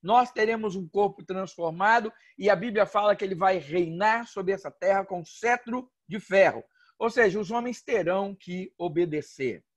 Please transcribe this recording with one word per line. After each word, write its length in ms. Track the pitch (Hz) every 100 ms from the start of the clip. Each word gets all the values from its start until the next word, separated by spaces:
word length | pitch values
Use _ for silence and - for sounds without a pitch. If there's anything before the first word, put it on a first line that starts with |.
Nós 300 | 165 233 247
teremos 440 | - 220 226 214 185
um 120 | 170
corpo 380 | 196 202 196 185
transformado 880 | 185 190 - 170 160 202 233 214 - _ -
e 120 | 190
a 60 | 190
Bíblia 300 | 233 208 196
fala 300 | 214 208 202
que 100 | 196
ele 100 | 185
vai 220 | 190 185
reinar 680 | 139 170 170 165 214 226 233
sobre 260 | - 185
essa 180 | 190 151
terra 320 | - 180 196
com 220 | 190 180 160
cetro 680 | - 233 240 240 247 254 _ _
de 120 | 196
ferro. 440 | - 190 175 113 - _ _ _
Ou 120 | 226
seja, 300 | 226 220 190
os 120 | 185
homens 300 | 233 240 226
terão 520 | - 233 165 190 202
que 380 | 196 - 180 185 _
obedecer. 880 | 170 151 175 151 143 - 131 90 _